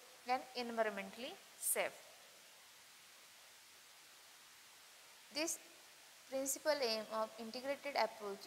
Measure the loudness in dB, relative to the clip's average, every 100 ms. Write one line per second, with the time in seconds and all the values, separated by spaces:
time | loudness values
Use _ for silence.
0 | -16 -12 2 2 2 -2 2 6 6 4
1 | -2 -4 -6 -6 -12 0 4 6 6 2
2 | -12 -16 -16 -18 -18 -18 -18 -18 -18 -18
3 | -18 -18 -18 -18 -18 -18 -18 -18 -18 -18
4 | -18 -18 -18 -18 -18 -18 -18 -18 -18 -18
5 | -18 -16 -4 2 2 2 -4 -16 -18 -18
6 | -18 -18 -2 0 2 4 6 6 6 4
7 | 2 2 2 0 -4 -2 0 0 2 4
8 | 4 4 -4 -4